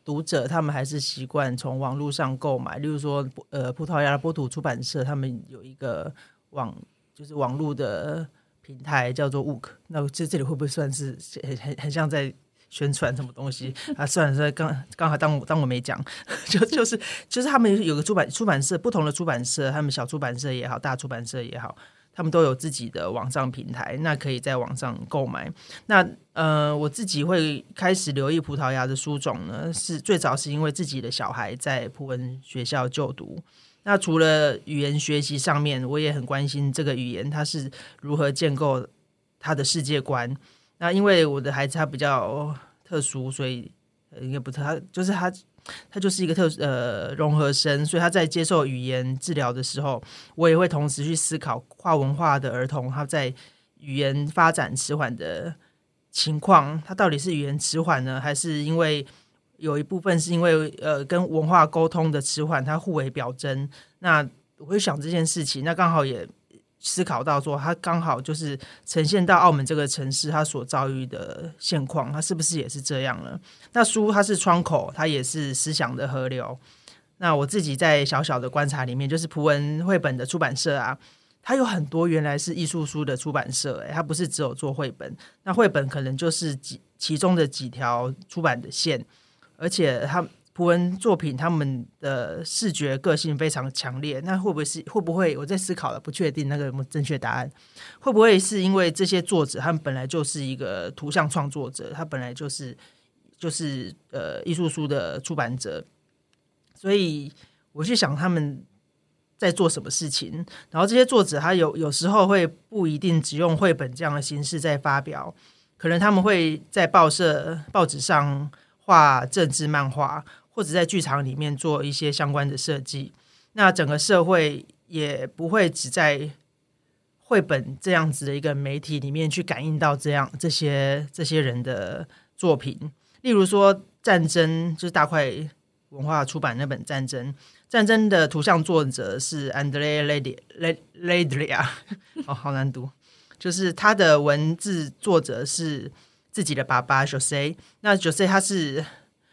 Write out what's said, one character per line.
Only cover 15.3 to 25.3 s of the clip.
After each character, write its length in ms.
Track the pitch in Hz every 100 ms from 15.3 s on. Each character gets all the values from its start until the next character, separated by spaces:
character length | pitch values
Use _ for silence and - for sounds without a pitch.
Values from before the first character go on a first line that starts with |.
| 147
我， 60 |
当 160 | - 156
我 40 | 131
没 140 | 123
讲。 220 | 123 - - -
<laughs> 260 | - - -
就， 100 | 208 226
就 180 | 302
是， 140 | 226 - - - -
就 120 | -
是 60 | 262
他 120 | 277
们 260 | 220 202
有 100 | 170
个 80 | 147
出 100 | 156
版， 160 | 190 147
出 160 | -
版 160 | 220 139
社， 160 | 135 175
不 140 | 240
同 140 | 220
的 80 | 151
出 120 | 143
版 200 | 165 120
社， 260 | 127 - 135
他 120 | 151
们 100 | 147
小 120 | 139
出 140 | 120 156
版 180 | 131 123
社 160 | 139
也 140 | 127 120
好， 120 | 117
大 180 | 143 127
出 100 | 131
版 180 | 117
社 180 | 117 131
也 160 | 117 -
好， 180 | - - - _ _
他 100 | -
们 80 | 160
都 120 | 170
有 120 | 156
自 160 | 131 160
己 200 | 131 113
的 200 | 82 85
网 200 | 113 127
上 200 | 139 131
平 200 | 127 -
台， 260 | 120 - 131
那 140 | 160 143
可 140 | 143
以 100 | 127
在 160 | 139 127
网 180 | 120 135
上 220 | 127 113 -
购 180 | 147
买。 240 | 127